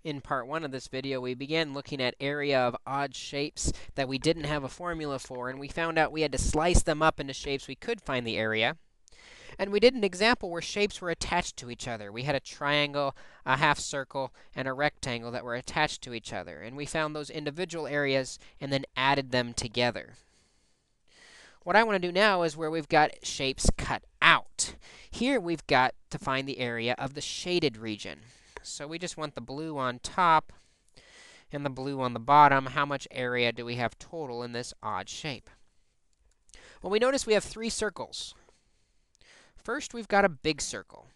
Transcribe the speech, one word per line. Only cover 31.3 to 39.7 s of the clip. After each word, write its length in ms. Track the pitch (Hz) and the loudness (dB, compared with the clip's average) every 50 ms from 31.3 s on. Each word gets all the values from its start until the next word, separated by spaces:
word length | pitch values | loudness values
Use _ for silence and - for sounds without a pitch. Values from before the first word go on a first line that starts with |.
| - - _ _ | -20 -20 _ _
and 160 | - 143 143 | -10 -6 -6
the 40 | 139 | -6
blue 300 | 131 131 131 143 139 131 | -6 -6 -8 -6 -4 -4
on 140 | 127 123 120 | -4 -4 -4
the 60 | 113 | -4
bottom. 460 | 113 131 143 147 147 143 139 135 135 | 2 6 8 10 10 10 8 4 2
How 200 | 131 127 156 143 | 0 -2 -2 -2
much 220 | 143 143 131 - - | -2 -2 -6 -8 -10
area 420 | - 127 127 123 123 123 120 117 | -6 -4 -4 -2 0 2 2 2
do 120 | 117 117 120 | 0 -2 -8
we 100 | 117 120 | -8 -4
have 240 | 123 120 113 - _ | -2 -2 -2 -2 _
total 460 | - - - 165 151 131 120 120 123 | -18 -12 -10 -10 -8 -8 -8 -8 -8
in 80 | 120 | -6
this 200 | 120 120 123 - - _ | -6 -8 -8 -8 -14 _
odd 260 | - 107 104 92 98 - | -8 -6 -4 -4 -6 -8
shape? 420 | - - - 156 127 - _ - - _ - _ _ _ _ _ _ _ _ _ _ _ _ _ _ _ _ _ - - - - - - | -12 -8 -8 -8 -8 -8 _ -20 -20 _ -20 _ _ _ _ _ _ _ _ _ _ _ _ _ _ _ _ _ -20 -20 -20 -20 -20 -12
Well, 100 | - 185 | -6 -2
we 100 | 202 220 | 2 4
notice 260 | 240 262 277 262 - | 4 4 4 2 2
we 60 | 226 | 4
have 100 | 214 196 | 4 4
three 280 | - - - 220 226 226 | 4 0 -10 -6 -6 -4
circles. 640 | - - 220 208 - - 117 - - - - - - _ _ _ _ _ _ _ _ _ _ _ _ _ _ _ _ _ _ _ - - - _ _ | -2 -2 -4 -4 -4 -6 -10 -10 -10 -12 -12 -12 -14 _ _ _ _ _ _ _ _ _ _ _ _ _ _ _ _ _ _ _ -20 -20 -20 _ _
First, 380 | - _ - | -12 _ -6